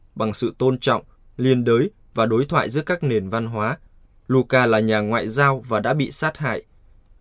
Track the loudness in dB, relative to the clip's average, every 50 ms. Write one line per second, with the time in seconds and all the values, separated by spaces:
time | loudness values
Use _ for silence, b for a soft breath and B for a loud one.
0 | _ _ _ -6 -4 -4 -4 -4 -4 -4 -2 0 0 0 0 0 0 0 0 0
1 | -2 -8 _ _ _ -20 -8 -2 0 2 2 2 2 2 2 2 2 0 -4 _
2 | _ _ _ 0 0 2 2 0 0 0 0 0 0 0 -2 -4 -2 -2 -4 -2
3 | -2 0 0 0 -2 -2 -4 -4 -4 -4 -4 -4 -4 -4 -6 -8 -12 _ _ -20
4 | -20 _ _ _ _ 0 2 2 2 4 2 2 4 4 2 2 2 2 0 0
5 | 0 0 -2 -2 -2 -2 0 2 2 2 2 -2 -4 -4 -4 -2 0 0 0 0
6 | -2 -2 -4 -4 -4 -4 -4 -4 -6 -6 -6 -6 -8 _ _ -20 -20 -20 -20 -20
7 | _ _ -20 _